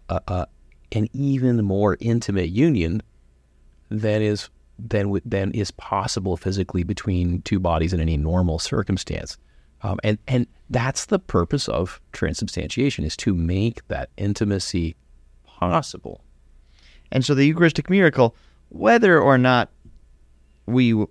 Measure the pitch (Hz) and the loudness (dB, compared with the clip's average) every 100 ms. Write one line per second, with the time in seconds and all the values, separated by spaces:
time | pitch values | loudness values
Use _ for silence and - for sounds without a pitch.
0 | - 87 - 90 76 _ _ _ _ 110 | -4 -6 -4 -4 -6 _ _ _ _ -4
1 | 110 139 139 135 127 120 101 98 104 - | -4 -2 -2 0 2 2 2 2 2 0
2 | 117 117 - 98 87 98 165 120 82 107 | 0 0 0 -2 -2 2 2 2 0 -2
3 | - _ _ _ _ _ _ _ - 107 | -8 _ _ _ _ _ _ _ -10 -4
4 | 107 107 107 104 - _ _ - 117 107 | -2 0 0 -2 -6 _ _ -18 -4 -2
5 | 101 98 117 98 98 110 98 - - 98 | 0 -2 -2 -2 -2 -2 -6 -8 -4 -4
6 | 98 - 95 85 95 98 90 90 87 101 | -2 -4 -4 -2 -2 -2 -2 -2 -2 -4
7 | - 90 87 80 - 98 90 80 82 90 | -2 0 0 -2 -2 -2 0 0 0 0
8 | 80 78 78 90 90 80 - - 101 92 | 0 0 0 2 0 0 -2 -4 -2 -4
9 | - - - - _ _ _ _ 98 95 | -4 -8 -10 -16 _ _ _ _ -6 -4
10 | 107 107 - 127 117 _ - 127 123 - | -2 -2 0 -2 -2 _ -6 -2 -2 -4
11 | - 190 - 98 85 143 - 57 92 - | -2 -2 0 -2 0 -2 -2 -2 -4 -8
12 | _ - 80 - - - 76 - 139 - | _ -6 -6 -4 -6 -6 -6 -2 -2 -2
13 | 76 - - 87 82 92 113 - - - | -6 -4 -2 0 0 0 -2 -4 -8 -8
14 | 65 - 101 101 104 98 - 90 82 - | -8 -6 -4 -2 -2 -2 -2 -4 -4 -6
15 | _ - _ _ _ - 87 170 - - | _ -20 _ _ _ -6 -2 0 -2 -10
16 | - - _ _ _ - _ _ - - | -16 -16 _ _ _ -20 _ _ -20 -20
17 | - 131 127 135 143 165 170 156 - 190 | -6 -2 0 4 4 4 4 2 0 4
18 | 170 131 117 - _ _ _ 160 208 240 | 4 4 2 0 _ _ _ 0 4 6
19 | 214 170 131 131 127 123 - _ - - | 6 6 6 6 6 4 0 _ -20 -20
20 | - _ _ _ _ _ - 123 120 110 | -20 _ _ _ _ _ -2 2 4 2
21 | 104 | 0